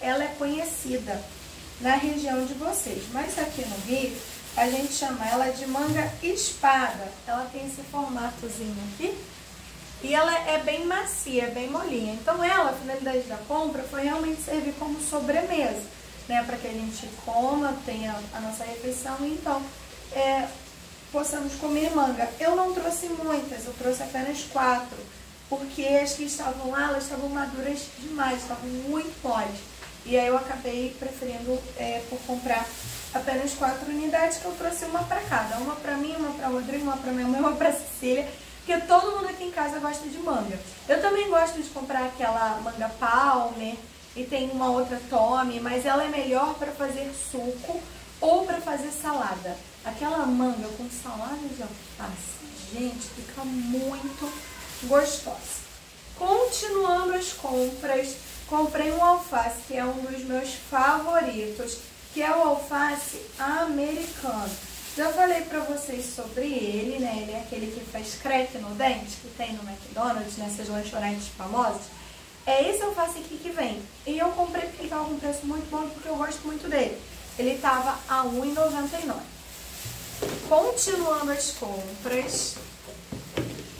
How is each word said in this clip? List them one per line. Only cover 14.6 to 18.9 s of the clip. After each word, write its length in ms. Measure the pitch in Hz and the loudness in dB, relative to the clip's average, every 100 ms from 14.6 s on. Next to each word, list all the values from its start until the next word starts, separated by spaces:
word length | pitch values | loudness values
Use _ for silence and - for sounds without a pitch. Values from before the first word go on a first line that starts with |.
| 285 285 | 0 -2
como 220 | 302 302 | -4 -2
sobremesa, 840 | - 294 254 302 349 330 247 214 - - - - - | -2 0 2 2 4 2 2 0 -6 -14 -16 -12 0
né? 160 | 240 | 0
Pra 140 | 240 240 | 2 -2
que 80 | 226 | -4
a 60 | |
gente 360 | 220 220 - 208 - | -4 -6 -6 -10 -8
coma, 500 | - 233 262 294 285 262 - | 0 4 4 4 2 0 -4
tenha 280 | 220 220 208 208 | -4 -2 -4 -6
a 60 | - | -6
nossa 240 | 220 220 | -6 -4
refeição 520 | 226 233 254 | -6 -4 -4